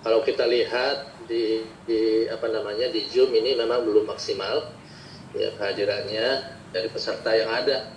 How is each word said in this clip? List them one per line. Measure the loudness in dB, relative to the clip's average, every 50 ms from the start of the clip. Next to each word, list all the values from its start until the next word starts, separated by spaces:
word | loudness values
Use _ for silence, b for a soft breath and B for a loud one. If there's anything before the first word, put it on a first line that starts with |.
| 2
Kalau | 4 4 4 4
kita | 2 2 2 2
lihat | 4 4 4 2 2 0 0 0 0 -2 -2 -6 -12 -16 -18 -8
di, | -4 -2 0 2 2 0 -2 -2 -8 -14 -14 -4 0
di, | 2 2 4 4 4 4 2 0
apa | -2 -2 -2
namanya, | -2 -2 -2 -2 -4 -2 -2 -2 0 0
di | -2 -4 0
Zoom | 4 4 4 6 6
ini | 2 4 4 2
memang | 2 2 2 2 2 2
belum | 6 4 4 4
maksimal, | 4 -4 -6 -4 -6 -4 -4 -2 -2 -2 -2 -4 -6 -14 B B B B B B B B B B -10 -4
ya, | -4 -4 -4 -2
kehadirannya | -4 -4 -4 -2 0 0 0 0 -2 -4 -4 -4 -2 0 0 0 -2 -4 -10 -16 -18 -18 -6
dari | -6 -4 -4 -4 -6
peserta | -6 -4 -4 -6 -4 0 2 2
yang | 4 2 2
ada. | 0 0 2 2 0 0 -2 -8 -14